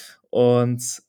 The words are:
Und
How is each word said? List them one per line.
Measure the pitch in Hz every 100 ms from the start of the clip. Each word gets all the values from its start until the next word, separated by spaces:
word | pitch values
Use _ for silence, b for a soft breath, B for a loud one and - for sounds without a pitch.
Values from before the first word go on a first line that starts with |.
| B B -
Und | - 123 123 123 123 - -